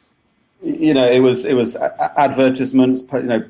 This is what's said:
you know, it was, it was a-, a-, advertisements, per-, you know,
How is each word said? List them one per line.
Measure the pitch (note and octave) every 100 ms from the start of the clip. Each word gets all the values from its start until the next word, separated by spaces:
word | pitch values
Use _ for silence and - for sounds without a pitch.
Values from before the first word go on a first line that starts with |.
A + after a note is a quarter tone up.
| _ _ _ _ _ _
you | D3+ C#3+ D#3
know, | C#3 B2
it | B2+
was, | B2+ B2+ -
it |
was | B2+ A#2 -
a-, | - -
a-, | - -
advertisements, | C#3 B2+ C3 C3 B2 C3 B2+ B2+
per-, | - B2+
you | B2+
know, | A2+ -